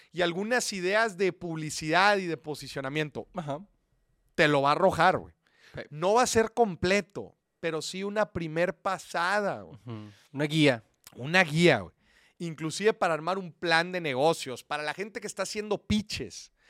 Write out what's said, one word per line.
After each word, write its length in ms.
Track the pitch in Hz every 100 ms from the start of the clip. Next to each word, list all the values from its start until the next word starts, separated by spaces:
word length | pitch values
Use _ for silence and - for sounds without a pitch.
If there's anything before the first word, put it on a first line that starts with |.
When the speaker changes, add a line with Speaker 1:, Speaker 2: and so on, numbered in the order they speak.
| _
Speaker 1:
y 100 | 160
algunas 500 | 175 170 208 247 -
ideas 440 | 196 180 208 226 175
de 160 | 190
publicidad 840 | 175 180 160 151 - 156 165 202 202
y 80 | 180
de 120 | 160
posicionamiento. 920 | 151 143 135 143 135 147 151 117 - -
Speaker 2:
Ajá. 240 | 147 143 202 _ _ _ _ _ _
Speaker 1:
Te 140 | - 156
lo 160 | 143
va 60 | 139
a 20 |
arrojar, 460 | 151 185 156 175 147
güey. 160 | 78 _ _ _ _ -
Speaker 2:
Sí. 60 | -
Speaker 1:
No 260 | 147 175 220
va 80 |
a 40 | 247
ser 260 | 226 220
completo, 800 | - 226 170 175 202 - - 95 _ _ _
pero 220 | 170 160
sí 220 | 151 185
una 280 | 196 208 208
primer 440 | 180 165 156 175 185
pasada, 880 | 196 185 - 175 175 208 202 123
güey. 160 | 87 101 107
Speaker 2:
Ujú. 260 | 113 107 101 _
Una 120 | 135 151
guía. 380 | 156 147 117 - _ - -
Speaker 1:
Una 280 | 131 180
guía, 360 | 175 151 175 123
güey. 140 | 87 - _ _ _ -
Inclusive 540 | 170 151 156 - 208
para 200 | 214 185
armar 240 | 156 160 196
un 140 | 180
plan 400 | - 175 165 175
de 100 | 185
negocios, 600 | 160 127 151 165 - 120
para 200 | - 147
la 100 | 151
gente 280 | 147 214 226
que 60 | 202
está 160 | -
haciendo 340 | 190 214 208 202
pitches, 760 | - 214 202 - 110 - - _ _